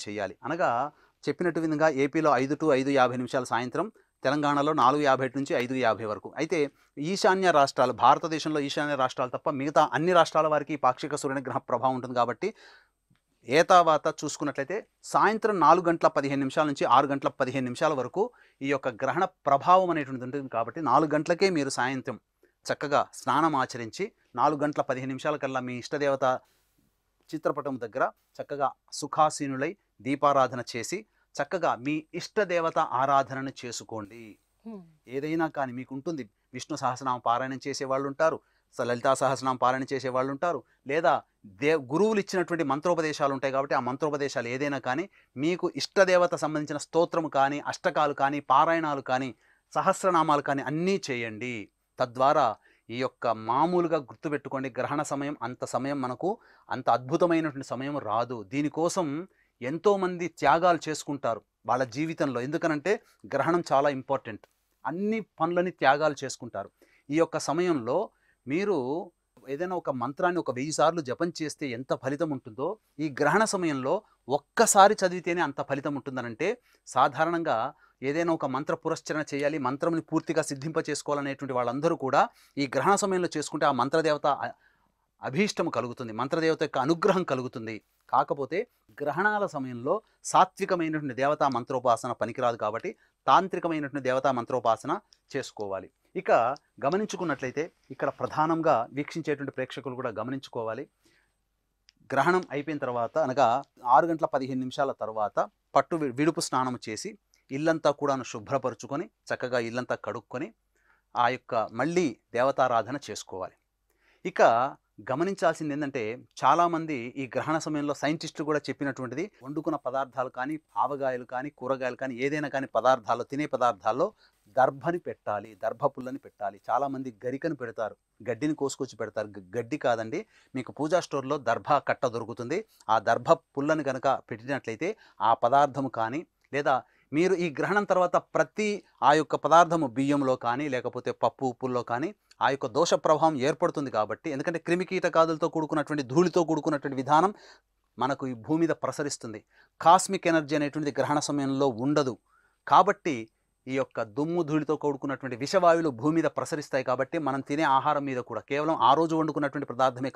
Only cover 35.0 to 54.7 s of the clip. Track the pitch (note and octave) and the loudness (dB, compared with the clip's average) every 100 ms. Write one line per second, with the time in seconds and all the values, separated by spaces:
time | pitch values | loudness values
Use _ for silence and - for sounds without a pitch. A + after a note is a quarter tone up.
35 | - C3+ D3+ E3 D#3+ D3 C3 B2 B2+ C3+ | -10 -6 -4 -2 -2 -2 -6 -6 -10 -10
36 | F3 D#3 A2 _ _ B2+ - D3 B2+ B2 | -8 -8 -10 _ _ -12 -8 -4 -4 -2
37 | C3+ B2+ A#2+ A#2+ C3 C3 C#3+ C3 C3+ C3+ | -4 -2 0 0 -2 -6 -8 -6 -2 -2
38 | C#3 C#3 D#3+ C3 _ _ _ - A#2+ A#2+ | -2 0 0 0 _ _ _ -6 -2 0
39 | C3+ C3 C3+ B2+ C3 B2+ B2 C3 C3+ C3+ | 2 2 2 0 -2 2 2 2 -2 -4
40 | B2+ B2+ C3+ C#3 F3 C#3+ - _ B2+ D#3 | -2 -2 -2 -2 -2 -2 -8 _ -4 2
41 | E3 B2+ - _ G#2 F#2+ D3 D#3+ B2 D#3 | 4 2 -2 _ -18 -2 2 2 2 2
42 | A3 G#3+ - F#3+ E3+ E3 C#3+ C#3 F3+ E3+ | 2 2 0 -2 -2 -2 0 0 0 0
43 | D#3 C#3+ C#3+ C3+ C#3 C3+ C#3+ D3 A#2+ C3+ | 0 0 0 0 -2 -2 0 -2 -2 -2
44 | D#3 C#3+ C#3+ C3+ A#2 B2+ C#3+ C#3 B2 C3+ | -2 -2 -4 -4 -4 -4 -4 -4 -4 -4
45 | G3 _ _ B2+ D#3 F3+ F3 C#3 - G3+ | -6 _ _ -4 -2 -2 -4 -4 0 4
46 | F#3 F3+ F3 E3 D#3 D3+ D3+ D3 - E3 | 6 6 4 0 -4 -4 -6 -8 -2 0
47 | E3+ E3+ D3+ C#3 C3+ C#3+ C3 - F3+ D#3 | 0 0 0 2 2 0 -6 -4 -2 0
48 | D3+ C#3 C#3 D3 - C3+ D#3+ E3 D#3 C#3 | 0 0 -2 0 2 4 4 2 0 -4
49 | C3 B2+ C3 - _ _ _ D3+ E3+ F#3+ | -2 -2 -4 -10 _ _ _ 0 0 2
50 | F#3+ E3+ D#3+ D3 D3 C#3 C3 D3+ F#3 G3 | 2 4 4 2 0 -4 -2 -2 0 -2
51 | - B2 A#2 G#2+ B2 A2+ F#2+ _ _ - | -2 -4 -6 -8 -8 -8 -10 _ _ -4
52 | B2+ A#2+ C3 D3+ A#2+ G#2 _ _ - A#2+ | -4 2 4 6 2 0 _ _ -10 -6
53 | B2+ - A#2+ A2 A2 C3 E3 F3+ E3+ D#3 | -6 -2 -2 -2 0 2 2 2 0 -2
54 | B2 A2 D#3+ C#3+ C#3 C3+ C3 | -4 -10 -6 -6 -6 -6 -6